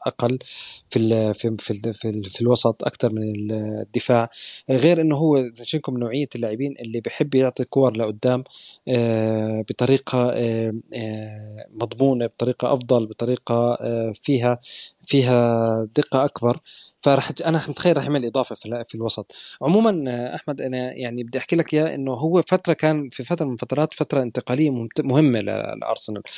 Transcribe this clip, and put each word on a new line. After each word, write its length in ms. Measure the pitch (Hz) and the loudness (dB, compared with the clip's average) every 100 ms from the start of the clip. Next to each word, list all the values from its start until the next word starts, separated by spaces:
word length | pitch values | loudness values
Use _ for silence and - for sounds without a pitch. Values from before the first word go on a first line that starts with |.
| - | -4
أقل 340 | - 120 131 - - - - _ | 0 0 -2 -6 -16 -16 -18 _
في 100 | 113 | 0
ال-، 340 | 113 113 107 | 4 4 2
في، 220 | 104 113 110 | 0 -4 -4
في 120 | - | -6
ال-، 220 | 104 113 | -4 -6
في 160 | 107 113 | -6 -6
ال-، 160 | 107 95 | -6 -8
في 160 | - | 0
الوسط 420 | 117 123 117 113 | 4 4 4 0
أكتر 300 | - - 120 | -4 -2 -2
من 200 | 110 107 107 104 | 0 -4 -4 -4
الدفاع. 800 | 110 107 107 104 120 - 120 113 - - - - | -4 -4 -6 -4 -2 2 2 2 -6 -16 -10 -2
آه، 80 | 131 | 4
غير 240 | 151 170 | 6 4
إنه 140 | 160 143 | 4 2
هو 220 | 160 143 123 | 4 4 2
زينشينكو 380 | 120 120 156 - | -6 -6 -4 -4
من 80 | 123 | -4
نوعية 300 | 120 131 143 120 | -2 -2 -4 -4
اللاعبين 400 | 113 110 139 - | -4 -2 -6 -6
اللي 200 | 117 117 | -8 -6
بيحب 360 | - - 147 135 | -6 -4 0 2
يعطي 280 | 131 - 127 | 2 0 -2
كور 320 | 135 131 110 | 2 2 2
لقدام، 460 | 110 107 127 127 131 - - - - | -4 0 0 0 -4 -18 -20 -12 -2
آه، 760 | 123 117 110 110 110 107 110 107 | 0 2 2 0 0 -2 -4 -4
بطريقة، 600 | 110 123 135 - 127 123 | -2 2 2 2 0 2
آه، 400 | 120 117 113 113 110 - | 0 0 0 -2 -4 -10
آه، 720 | 117 110 107 107 107 107 107 - | -10 -8 -8 -10 -14 -16 -16 -16
مضمونة، 520 | 107 113 110 135 127 117 | -8 -6 2 2 2 -2
بطريقة 480 | - 120 123 123 | 0 -2 0 0
أفضل، 320 | 135 123 123 110 | 0 4 2 2
بطريقة، 680 | 107 117 127 - 117 120 | -2 -2 -2 0 2 2
آه، 380 | 120 117 117 113 107 | 0 -2 -2 -4 -4
فيها، 440 | - 135 120 123 - - - _ - | 0 2 2 0 -4 -16 -16 _ 2
فيها 800 | 139 127 123 120 117 113 110 110 147 | 4 6 4 4 4 2 0 0 0
دقة 280 | - 135 139 | 2 2 0
أكبر. 320 | - 120 120 - - - _ | 0 0 0 -6 -20 -20 _
فرح 300 | 143 135 - | 4 4 2
ت-، 100 | 135 | -4
أنا 200 | 160 160 139 | 0 0 -2
متخيل 300 | 143 180 151 | 0 2 2
راح 60 | |
يعمل 220 | 135 147 117 | 2 -2 0
إضافة 300 | 131 120 110 | -2 -2 -6
في 100 | 107 | -8
ال-، 200 | 120 117 | -8 -8
في 100 | 113 | -6
الوسط. 360 | 113 - 101 - - - | -4 -4 -8 -16 -18 -4
عمومًا، 420 | 135 202 226 180 135 | 4 4 4 2 -2
آه، 280 | 120 123 151 | -4 -6 -6
أحمد، 260 | - 143 | -8 -6
أنا، 320 | 135 127 127 | -4 -4 -6
يعني، 300 | 127 123 120 | -6 -6 -6
بدي 140 | 120 - | -6 -6
أحكي 180 | - 170 | 0 0
لك 180 | 160 | 2
إياه 220 | 151 160 143 | 0 0 -2
إنه 180 | 135 | -4
هو 280 | 120 160 180 | -2 2 2
فترة 320 | - 185 180 | 4 0 2
كان، 360 | 156 156 156 135 | 2 2 0 -4
في 140 | - | -8
فترة 220 | 123 165 147 | -4 -2 -2
من 100 | 120 | -4
فترات، 380 | 123 131 151 | -2 0 0
فترة 280 | - 151 143 | -2 0 0
انتقالية 480 | 123 120 - 127 156 | 0 -4 -2 2 2
ممت-، 320 | 127 113 - | 0 -2 -2
مهمة 380 | 139 131 151 113 | 2 4 4 4
ل-، 400 | 101 104 107 107 | -2 -4 -6 -6
لأرسنال. 400 | 110 113 - 104 - | -4 -2 -4 -4 -10